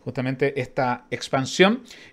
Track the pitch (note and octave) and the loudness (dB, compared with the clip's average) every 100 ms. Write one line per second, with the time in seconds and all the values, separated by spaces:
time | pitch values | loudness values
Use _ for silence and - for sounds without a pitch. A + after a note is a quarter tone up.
0 | - C3 B2+ C3+ C#3 C#3+ B2 - B2+ B2 | -10 -6 -4 0 0 0 -4 -2 -2 -2
1 | - B2+ - C#3 C3 - F#3+ B3 - - | -6 -10 -4 -2 -2 4 4 4 -6 -20
2 | - | -20